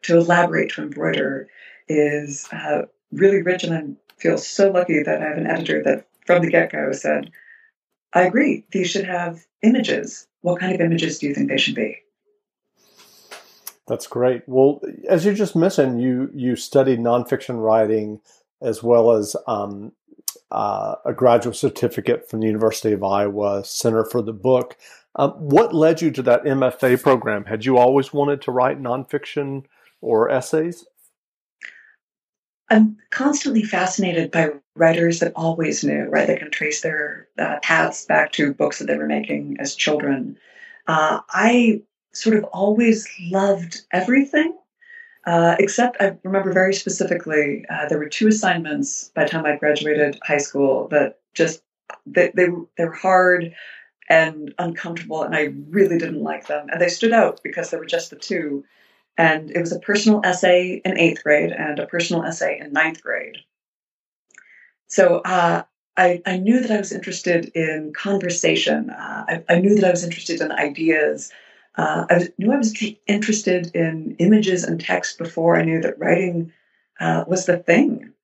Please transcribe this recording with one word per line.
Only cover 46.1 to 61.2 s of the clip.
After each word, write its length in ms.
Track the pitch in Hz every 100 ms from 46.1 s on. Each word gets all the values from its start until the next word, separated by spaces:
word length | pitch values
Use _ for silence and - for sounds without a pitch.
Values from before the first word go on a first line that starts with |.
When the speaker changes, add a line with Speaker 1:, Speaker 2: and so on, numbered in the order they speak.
| -
Speaker 1:
remember 280 | 190 196 196
very 220 | 175 190
specifically, 920 | 196 - - 190 170 165 151 147 139 -
uh, 180 | 160 151
there 120 | 151
were 100 | 151
two 180 | - 214
assignments 840 | 214 190 170 160 147 139 - - -
by 80 |
the 60 | 147
time 160 | 160 151
I 100 | 147
graduated 640 | 151 147 151 151 147 139 -
high 140 | 147
school 500 | - 143 139 131 -
that 300 | 147 - - _
just, 280 | - 165 - _ _ _ - -
they, 280 | 143 131 -
they, 120 | 175 175 170 -
they 60 |
were 80 | 170
hard 600 | - 190 185 180 180 170 165 - - _ _ _
and 460 | 160 160 156 147 -
uncomfortable, 640 | 175 165 170 170 165 156
and 120 | 151 160
I 160 | 147 139 147
really 280 | 185 180 165
didn't 240 | 165 151
like 240 | 156 151 -
them. 220 | 151 143
And 80 | 165
they 100 | 175
stood 220 | 170 226
out 300 | 226 180 -
because 280 | - - 165
there 80 | 160
were 80 | 160
just 240 | 170 -
the 40 | 143
two. 480 | - 185 151 139 - _ _ _ _ -
And 320 | 165 156 156
it 100 | 175
was 120 | 170
a 80 | 170
personal 420 | - 208 220 208
essay 560 | 185 180 185 180 180 185 185
in 140 | 185
eighth 240 | 170 165